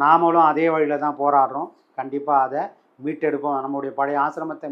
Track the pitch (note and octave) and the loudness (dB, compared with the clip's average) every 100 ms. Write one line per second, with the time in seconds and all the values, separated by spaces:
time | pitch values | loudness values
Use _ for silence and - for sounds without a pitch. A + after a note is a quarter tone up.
0 | C#3+ E3 E3+ E3+ D#3+ D3 E3 D#3+ D3+ D3 | 4 6 6 4 4 4 2 2 0 0
1 | D3 C#3+ C#3+ C#3+ C3 C3 F3 - _ - | -2 0 2 4 2 -2 -10 -14 _ -12
2 | C3 C#3 C#3+ C#3 C3 C#3 G3 - _ _ | -8 -8 -2 0 0 -4 -8 -12 _ _
3 | C3+ D3+ D#3 C#3 D3 C#3 C3+ C#3 C3+ C3+ | -10 -4 -4 -2 -4 -4 -6 -8 -8 -4
4 | C#3 C#3+ D3 D#3+ D#3+ D#3 D3+ | -2 -2 -2 -4 -10 -10 -10